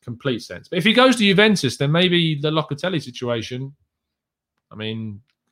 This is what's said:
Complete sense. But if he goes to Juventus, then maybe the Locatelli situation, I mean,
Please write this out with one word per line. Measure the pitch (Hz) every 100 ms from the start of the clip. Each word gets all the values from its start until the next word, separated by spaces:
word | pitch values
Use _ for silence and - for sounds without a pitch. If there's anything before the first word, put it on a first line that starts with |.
Complete | - 113 131 117
sense. | - 90 -
But | 175
if |
he | 190
goes | 240 254 247
to |
Juventus, | 202 190 214 196 127 -
then | 143
maybe | 165 185 175 165 151
the | 151
Locatelli | 156 151 143 180 170
situation, | 127 120 123 117 - 127 135 143 _ _ _ _ _ _ _ _ _
I | 107
mean, | 107 110 110 101 _ _ _